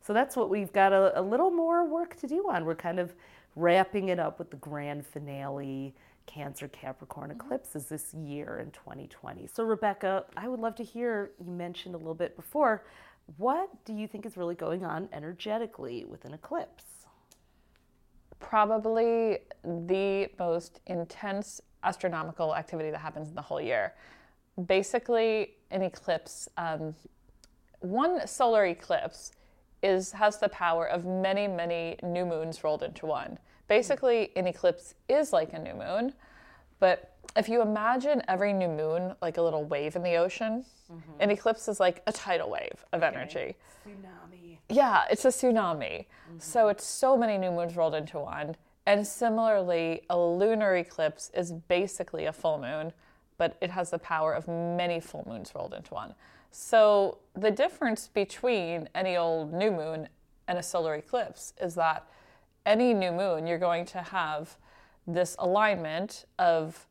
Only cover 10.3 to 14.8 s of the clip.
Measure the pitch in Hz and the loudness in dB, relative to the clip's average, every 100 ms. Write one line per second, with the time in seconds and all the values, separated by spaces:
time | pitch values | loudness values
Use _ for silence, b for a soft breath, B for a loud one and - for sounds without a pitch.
10.3 | - 220 254 226 220 226 233 240 214 202 | -12 -8 -6 -6 -6 -12 -6 -4 -2 -6
11.3 | - 175 175 175 175 185 175 160 165 175 | -10 -12 -8 -8 -10 -12 -12 -10 -6 -6
12.3 | - - 294 277 208 B B B B - | -6 -6 2 2 2 B B B B -20
13.3 | 151 220 302 381 254 - 214 214 208 214 | -4 -2 0 -4 -10 -12 -10 -8 -10 -14
14.3 | 196 170 170 160 175 | -8 -8 -6 -4 -4